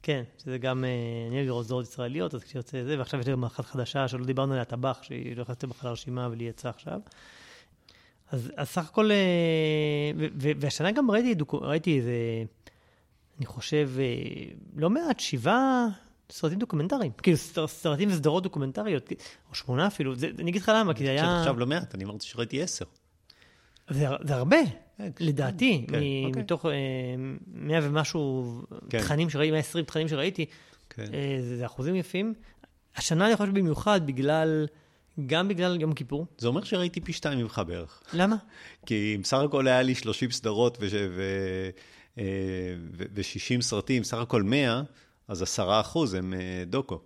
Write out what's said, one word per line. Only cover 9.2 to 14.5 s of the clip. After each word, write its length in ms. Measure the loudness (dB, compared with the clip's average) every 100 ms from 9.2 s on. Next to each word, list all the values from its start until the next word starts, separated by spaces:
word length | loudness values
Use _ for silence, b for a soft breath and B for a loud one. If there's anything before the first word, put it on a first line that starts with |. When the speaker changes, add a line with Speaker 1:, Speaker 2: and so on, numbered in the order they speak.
| 4 4 4 2 2 2 2 0 0 -2
Speaker 1:
ו-, 80 | -4 0
ו-, 100 | 0 0
והשנה 320 | -2 0 0
גם 200 | 2 4
ראיתי 220 | 4 4 0
דוקו-, 260 | 0 -2
ראיתי 360 | 0 0 2 2
איזה, 140 | 2 0 0 -2 -6 _ b b b b b _ _ -8
אני 80 | -8
חושב, 440 | -6 0 0 2 0
אה, 40 | -2 -2 -6 -8 -12